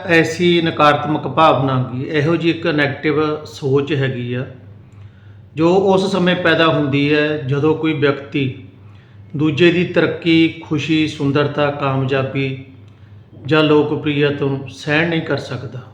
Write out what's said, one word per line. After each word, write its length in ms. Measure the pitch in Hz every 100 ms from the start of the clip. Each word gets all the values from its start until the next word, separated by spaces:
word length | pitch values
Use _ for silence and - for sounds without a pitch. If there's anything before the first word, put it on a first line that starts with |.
ਐਸੀ 580 | 190 165 160 - 175 170
ਨਕਾਰਾਤਮਕ 640 | 165 156 147 143 147 151 143
ਭਾਵਨਾ 500 | 139 160 131 135 131
ਹੈਗੀ, 260 | 117 123
ਇਹੋ 320 | 139 156 143 170
ਜਿਹੀ 220 | 165 156
ਇੱਕ 80 | 175
ਨੈਗੇਟਿਵ 760 | 151 143 - 156 147 156 151
ਸੋਚ 480 | - - 139 139 139
ਹੈਗੀ 420 | 143 135 123 123
ਆ, 120 | 123 139 - - - - - - - - - - 139
ਜੋ 180 | 165
ਉਸ 380 | 185 196 190 190
ਸਮੇਂ 240 | 190 175 180
ਪੈਦਾ 300 | 175 160 165
ਹੁੰਦੀ 480 | 147 147 139 143
ਹੈ 240 | 151 151 151
ਜਦੋਂ 360 | 131 143 156
ਕੋਈ 180 | 156 160
ਵਿਅਕਤੀ 760 | 151 139 - - 147 127 - - - - - - - - 139
ਦੂਜੇ 360 | 156 135 170
ਦੀ 120 | 170
ਤਰੱਕੀ, 640 | 175 175 156 156 170 160 160
ਖੁਸ਼ੀ, 600 | 160 - 151 131 156 151
ਸੁੰਦਰਤਾ, 640 | - 139 139 139 147 147
ਕਾਮਯਾਬੀ 920 | 143 139 135 131 139 131 139 135 131 - - - - - - - - -
ਜਾਂ 160 | 156
ਲੋਕਪ੍ਰਿਯਤਾ 840 | 151 151 147 147 151 143 147 143
ਨੂੰ 240 | 139 135 -
ਸਹਿਣ 400 | - 151 151 170
ਨਹੀਂ 140 | 165
ਕਰ 140 | 139 139
ਸਕਦਾ। 440 | - 120 127 123 -